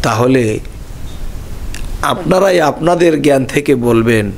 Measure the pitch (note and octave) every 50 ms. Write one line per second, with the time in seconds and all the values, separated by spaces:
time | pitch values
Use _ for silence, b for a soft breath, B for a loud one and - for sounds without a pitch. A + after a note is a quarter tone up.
0 | - B2+ A2+ A2 A#2+ B2+ C3 C3 A#2+ G#2+ G#2+ - - - - - - - - -
1 | - - - - - - - - - - - - - - - - - - - -
2 | - C#3 C3 F#3+ F3 D#3 F3+ F#3 F#3+ G3 F3+ F3 D#3 D3 C3 - D#3 E3 F3 F3
3 | E3+ F3 D#3 D3 C#3 D3 C#3 C3+ C3+ A#2 - D3 D3 D3 C#3+ B2+ A#2 A#2+ A#2 A2+
4 | A2+ A#2 A#2 A2 G#2 G2+ G2+